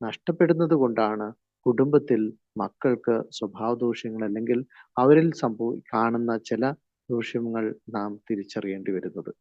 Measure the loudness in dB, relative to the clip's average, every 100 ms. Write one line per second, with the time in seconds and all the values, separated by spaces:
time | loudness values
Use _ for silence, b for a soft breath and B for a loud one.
0 | -10 -8 -4 2 2 4 2 4 2 2
1 | 0 0 -6 -10 _ _ 0 2 4 4
2 | 2 0 0 -4 _ -8 -8 -2 0 0
3 | 0 -2 -2 -8 -10 -6 -4 -2 -2 -2
4 | -6 -6 -6 -4 -2 -2 -4 b b 2
5 | 8 8 6 2 -2 -2 -4 -4 -4 0
6 | 2 0 0 -2 -2 -2 -2 -4 _ _
7 | -6 -4 -4 -4 -4 -2 -4 -6 -8 -6
8 | -6 -8 -6 -6 -6 -6 -6 -6 -4 -4
9 | -6 -8 -12 -14